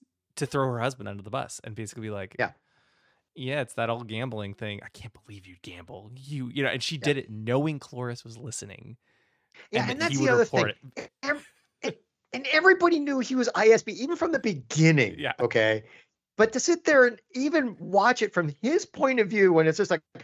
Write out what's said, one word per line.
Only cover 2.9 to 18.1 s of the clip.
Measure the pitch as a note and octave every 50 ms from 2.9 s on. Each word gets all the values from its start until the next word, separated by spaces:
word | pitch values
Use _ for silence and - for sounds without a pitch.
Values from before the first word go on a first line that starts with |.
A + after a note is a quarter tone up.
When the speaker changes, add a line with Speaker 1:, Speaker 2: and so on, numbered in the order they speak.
| _ _ _ _ _ _ _ _ _
Speaker 1:
"Yeah, | - C3 B2+ C#3 D3
it's | B2+ - -
that | - A#2 A2+
old | A#2 A#2+ A#2+ G#2+
gambling | A2 A2 B2+ C3 A2+ G#2+ G#2 G2 G2
thing. | - A2+ G#2 G#2 G2+ -
I | -
can't | _ - - A2+ _ - _
believe | - G#2 G2 F2+
you'd | F#2 F2+ F#2
gamble. | - - F2+ F2 E2+ - - F#2+ G#2 G#2+ B2
You, | C3 C3+ C#3 D3+ C#3 B2+ A#2+ A#2
you | C#3+
know," | C#3 A#2+
and | - B2+
she | - - D#3+
Speaker 2:
Yeah. | C#3+ -
Speaker 1:
did | D3 D3 C3+
it | - -
knowing | A2 G#2+ G#2+ A2+ B2 C3+ D3 D#3+ D3+ C#3
Cloris | - - - B2 B2 A#2+ A#2+ A#2+ -
was | A#2+ A2+ A2+
listening | B2 A#2 A2+ - - G2+ F#2+ - - - B2 _ _ _ _ _ _ _ _ _ _ _ _ - - _
Speaker 2:
Yeah, | G#3 A3+
Speaker 1:
and | A3+ G#3
Speaker 2:
and | B3+ C#4+
Speaker 1:
that | E4
Speaker 2:
that's | E4+
Speaker 1:
he | C#4+ C#4
Speaker 2:
the |
Speaker 1:
would | D4+ C#4
Speaker 2:
other | A#3+ A#3+
Speaker 1:
report | A#3 - - - - G#2 - -
Speaker 2:
thing. | _ C3 _
Speaker 1:
it. | - - - _ _
Speaker 2:
Ev-, | - C#4 D4 C#4+ - - _ _ _ _ _ _
and, | - A#3 - - _ _ _ _ _ _
and | - B3 C#4 C4
everybody | D4+ D#4 E4+ F#4+ F#4 F#4 F4 F4 E4+ D4
knew | C#4+ C#4+ C#4 C4
he | A#3 - C4
was | B3+ A#3+ A3+ -
I | - G#3+ A3
S | A3+ G#3
B | - A3+
even | G3 F3 A#3+ D4 F4
from | - E4 E4+
the | D#4+ C4+
beginning. | - A3+ F3+ C3+ - - - D3+ D#3+ D#3+ D#3+ C#3+ A#2+ G2 E2 -
Speaker 1:
Yeah. | C#3+ B2 - -
Speaker 2:
Okay. | B2+ A#2 - A#2 A2 A2 A2 A2 G#2+ - - - _ _ _ _ _ _ _
But | - A3 A3+ -
to | B3+
sit | - - E4+ E4+ -
there | E4 D4+ C4+ B3
and | B3 A3+ G3 _ _ _
even | B3+ C4+ D4+ C#4 D#4+ C4+ A#3 F3+ -
watch | F#3 E3 F#3 G3 G3 A#3+